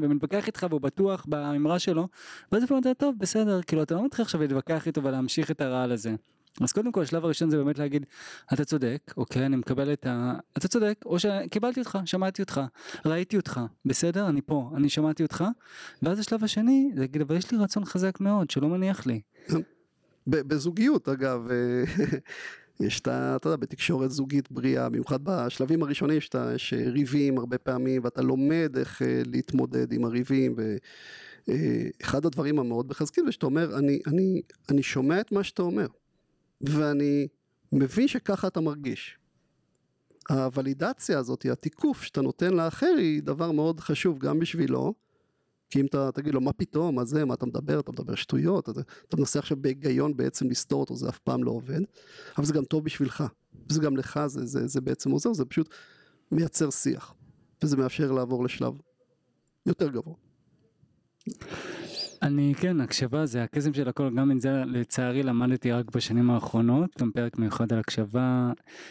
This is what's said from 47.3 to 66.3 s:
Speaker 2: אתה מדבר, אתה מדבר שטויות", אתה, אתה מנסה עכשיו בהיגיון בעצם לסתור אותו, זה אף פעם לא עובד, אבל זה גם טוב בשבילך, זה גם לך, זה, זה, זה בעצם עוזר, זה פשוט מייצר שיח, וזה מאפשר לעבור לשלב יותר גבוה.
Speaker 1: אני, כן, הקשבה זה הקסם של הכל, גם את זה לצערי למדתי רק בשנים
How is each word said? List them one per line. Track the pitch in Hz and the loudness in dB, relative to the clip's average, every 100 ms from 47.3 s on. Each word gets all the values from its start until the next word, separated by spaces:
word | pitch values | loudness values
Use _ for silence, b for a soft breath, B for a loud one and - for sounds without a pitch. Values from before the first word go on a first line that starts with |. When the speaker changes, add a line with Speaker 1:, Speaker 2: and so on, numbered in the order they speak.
Speaker 2:
אתה | 120 123 | -2 -4
מדבר, | 117 147 151 | -4 0 0
אתה | - | -2
מדבר | 123 - - | -6 -6 -6
שטויות", | - - 160 196 - | -2 2 2 0 -2
אתה, | 110 135 B B | -6 -8 B B
אתה | 151 | 0
מנסה | 139 143 | 0 0
עכשיו | - 139 | -2 -2
בהיגיון | 139 135 143 127 147 127 | 0 0 0 2 2 0
בעצם | 131 - 131 | -2 0 -2
לסתור | 123 - 139 | -2 -2 -2
אותו, | 135 123 | -2 -4
זה | 127 | -6
אף | - | -4
פעם | - 127 | -2 0
לא | 120 | 0
עובד, | 117 123 147 202 B B B B - | -2 -4 -4 -4 B B B B -2
אבל | 147 | 0
זה | |
גם | 151 | 0
טוב | 131 156 | 0 -2
בשבילך, | 151 - 135 - 143 - _ - - | -2 -2 -2 -2 -6 -8 _ -12 -2
זה | 156 | 0
גם | 151 135 | 2 0
לך, | 127 - 147 | -2 -2 -2
זה, | 139 123 | -4 -4
זה, | 135 123 | -2 -2
זה | 135 | -2
בעצם | 131 127 135 | -2 -2 0
עוזר, | 143 233 | 0 0
זה | 190 127 | 0 -2
פשוט | - 156 B B B B B - | -2 -2 B B B B B -2
מייצר | 160 165 - 151 | 0 0 0 -2
שיח, | - 135 127 - - - _ _ - | 0 -2 -4 -8 -20 -20 _ _ -4
וזה | 151 135 | 0 2
מאפשר | 127 - 143 | 0 0 0
לעבור | 131 123 123 123 | 0 0 0 -2
לשלב | - 123 135 - _ _ _ _ _ _ _ - | -2 -4 -6 -14 _ _ _ _ _ _ _ -2
יותר | 175 151 | 0 0
גבוה. | 120 156 170 _ _ _ _ _ _ _ _ _ _ - - B B B B B B B B | -2 -8 -12 _ _ _ _ _ _ _ _ _ _ -14 -14 B B B B B B B B
Speaker 1:
אני, | 143 143 143 139 | -2 2 2 2
כן, | 180 165 | 0 0
הקשבה | 117 - 123 143 151 | -2 -2 -2 0 -2
זה | 120 | -2
הקסם | 117 147 147 | -2 -2 -2
של | 139 127 | 0 -2
הכל, | 120 139 120 | 0 0 2
גם | 139 | 4
את | 131 | 4
זה | 131 135 131 | 2 0 0
לצערי | 123 117 - 123 131 | -2 -2 -2 0 0
למדתי | 135 120 123 127 123 | 2 2 2 2 2
רק | 120 110 117 | 0 0 -2
בשנים | - 117 123 | 0 4 4